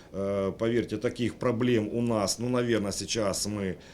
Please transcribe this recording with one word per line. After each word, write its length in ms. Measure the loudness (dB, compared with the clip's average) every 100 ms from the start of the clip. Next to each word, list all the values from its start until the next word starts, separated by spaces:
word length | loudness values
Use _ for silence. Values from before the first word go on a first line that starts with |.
| -10
Э, 400 | -4 -2 0 0 0
поверьте, 380 | 2 2 0 -2
таких 400 | -2 0 -2 0
проблем 520 | 0 2 4 4 2
у 100 | 0
нас, 360 | 0 2 2 0
ну, 80 | 0
наверное, 420 | 0 2 2 0
сейчас 560 | -4 -4 0 0 0 -2
мы 300 | -2 -4 -6 -12